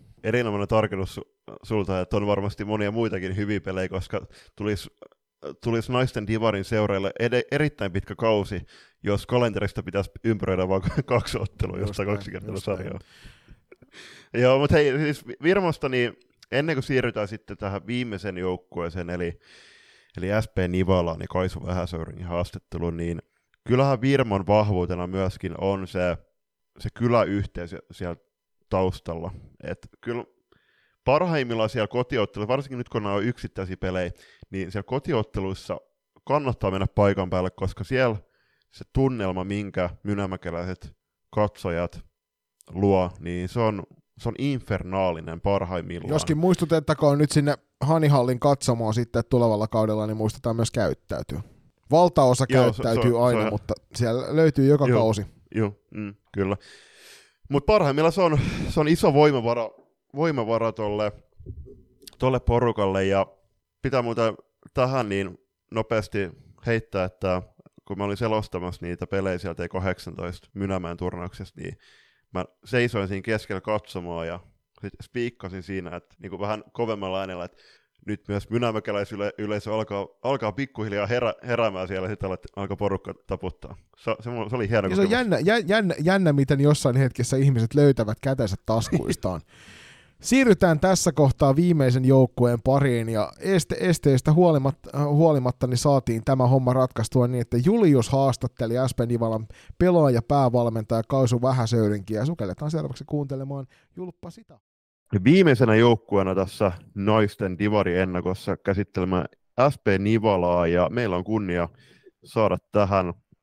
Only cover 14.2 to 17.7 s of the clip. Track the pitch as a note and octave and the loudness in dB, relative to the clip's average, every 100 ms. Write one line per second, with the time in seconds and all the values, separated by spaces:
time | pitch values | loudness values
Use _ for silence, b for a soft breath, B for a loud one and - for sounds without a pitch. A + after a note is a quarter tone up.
14.2 | B A#2 B2+ C3+ C#3+ E3 D3 C#3 D3+ C#3+ | B 2 4 4 4 4 4 2 -2 -4
15.2 | A#2+ - D#3 G3 F3 D3 C#3 B2+ A#2+ - | -10 -4 0 2 0 -2 -2 0 -2 -4
16.2 | _ _ _ B2 D#3+ C3+ - B2+ A#2+ A2 | _ _ _ -2 0 -2 0 0 0 -4
17.2 | G2+ G#2+ - G2+ G2+ | -6 -8 -14 -8 -6